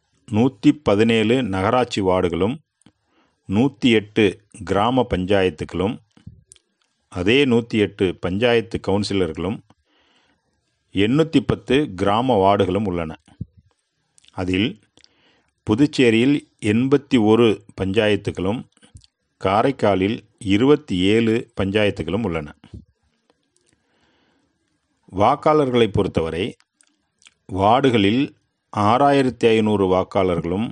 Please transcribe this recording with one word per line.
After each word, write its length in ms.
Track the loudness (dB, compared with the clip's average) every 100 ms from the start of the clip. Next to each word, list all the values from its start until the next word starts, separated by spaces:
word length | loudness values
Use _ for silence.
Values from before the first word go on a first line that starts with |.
| _ _ -4
நூத்தி 420 | 0 0 2 2 2
பதினேழு 520 | 0 2 2 2 2 0
நகராட்சி 580 | -2 -2 0 0 -2 -2
வார்டுகளும், 540 | 0 0 0 -2 -4 -4 _ _ _ _ _ _ _ _ -4
நூத்தி 400 | -2 -2 0 2
எட்டு 340 | 2 2 0 0 0 _ -16
கிராம 400 | -6 -2 0 0
பஞ்சாயத்துகளும், 880 | -2 -4 -2 0 0 -2 -8 -4 -4 -6 _ _ -20 -20 _ _ _ _ _ _ _
அதே 260 | -4 0 2 2
நூத்தி 320 | 0 0 -2
எட்டு 280 | -2 0 -4 -2
பஞ்சாயத்து 640 | -6 -2 2 0 -2 -6
கவுன்சிலர்களும், 800 | -4 -4 -2 -4 -4 -4 -8 -10 _ _ _ _ _ _ _ _ _ _ _ _ _ -2
எண்ணூத்தி 460 | 0 0 0 -2
பத்து 360 | -2 -4 -2 -2 -2
கிராம 460 | -4 -2 0 0 2
வார்டுகளும் 500 | 2 2 0 -2 -4
உள்ளன. 300 | -6 -8 -14 _ -20 -20 _ _ _ _ _ _ _ _
அதில் 380 | -8 -4 -2 -2 -6 _ _ _ _ _ _ _ _ -2
புதுச்சேரியில் 680 | 2 2 2 2 4 2 0 -6 _ -2
எண்பத்தி 540 | 0 0 -2 0 0
ஒரு 260 | 4 4 2 0 -8 -8
பஞ்சாயத்துகளும், 840 | -4 0 0 0 -4 -6 -6 -6 -10 _ _ -20 _ _ _ _
காரைக்காலில் 800 | 0 2 0 0 0 2 0 -4 -12 _ -2
இருபத்தி 480 | 2 4 2 0 -2 2
ஏழு 280 | 2 0 -2 -4 -6
பஞ்சாயத்துகளும் 680 | -2 0 -2 -2 -6 -6 -4
உள்ளன. 240 | -6 -10 -16 -20 -20 -20 _ _ _ _ _ _ _ _ _ _ _ _ _ _ _ _ _ _ _ _ _ _
வாக்காளர்களை 800 | -2 0 0 0 2 2 2 2
பொறுத்தவரை 580 | 0 -2 -2 -4 -4 -8 -10 _ _ _ _ _ _ _ _ -10
வார்டுகளில் 680 | 0 2 4 4 4 2 0 -4 -8 _ _ _
ஆறாயிரத்தி 720 | -2 2 2 4 2 0 0 2
ஐந்நூறு 380 | 2 2 0 2
வாக்காளர்களும் 760 | 0 0 -2 0 -2 -4 -6 -6